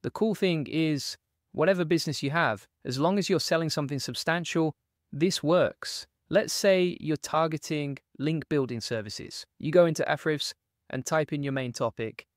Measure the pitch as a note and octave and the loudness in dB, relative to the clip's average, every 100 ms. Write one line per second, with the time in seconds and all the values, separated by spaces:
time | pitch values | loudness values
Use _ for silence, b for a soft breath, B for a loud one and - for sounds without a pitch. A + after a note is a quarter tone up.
0 | B2 - A3 F#3+ F#3+ D#3+ C#3 D#3 D#3+ D3 | -8 0 0 2 0 0 -2 -2 0 0
1 | - - _ _ _ - D#3+ F#3 D#3+ E3+ | -4 -12 _ _ _ 2 2 2 2 0
2 | D#3+ C3+ C#3 E3 D3 G#2+ - _ - B2+ | 0 -4 -2 2 0 0 -8 _ -6 0
3 | E3 G3+ F#3 F3 - E3 E3 D#3 C#3 C#3 | 2 2 2 0 2 0 0 -2 -4 -4
4 | - B2 - E3+ E3+ E3 D#3+ - _ _ | -6 -6 -4 -2 -2 0 0 -2 _ _
5 | _ C#3+ F3+ - D3 F3 C3 - - - | _ 0 0 0 2 4 4 0 -10 -10
6 | - _ _ G3 - - G3+ F#3+ F3+ - | -14 _ _ 0 0 2 4 4 2 -2
7 | D3+ D3+ - D#3 E3 D#3 - D3+ C#3+ C3+ | -4 -4 0 0 0 -2 -4 -4 -4 -8
8 | _ - C#3+ D#3+ - D3+ B2+ A#2+ - A#2 | _ -4 -2 -2 0 0 0 -4 -4 -6
9 | G#2+ - - - - _ D3+ F3 E3+ D#3 | -6 -12 -12 -14 -16 _ 4 6 6 4
10 | - D3+ D#3+ D3 - - _ _ _ C3 | 0 0 0 -2 -4 -10 _ _ _ -8
11 | - D#3+ D3 D3 C#3 C3+ B2+ A#2 A#2+ - | -2 -2 0 -4 -2 -4 -4 -2 -4 -2
12 | A2 - _ | -8 -8 _